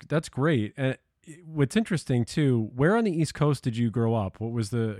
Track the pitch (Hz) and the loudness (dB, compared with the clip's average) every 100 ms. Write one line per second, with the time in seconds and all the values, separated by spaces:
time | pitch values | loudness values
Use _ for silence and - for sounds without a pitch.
0 | - 147 - - 147 139 104 - 131 127 | -4 -4 -2 0 2 2 0 -2 -2 -2
1 | _ _ - 156 165 156 135 214 226 160 | _ _ -20 -20 -8 0 2 2 0 -2
2 | - 123 117 - 143 120 110 123 151 226 | 0 0 0 0 2 2 0 0 2 4
3 | 220 165 151 - 151 139 131 113 120 110 | 2 0 -2 0 0 0 -2 0 0 0
4 | 113 113 95 - 113 117 107 120 113 | 0 0 -2 -6 -6 -4 -2 -2 -2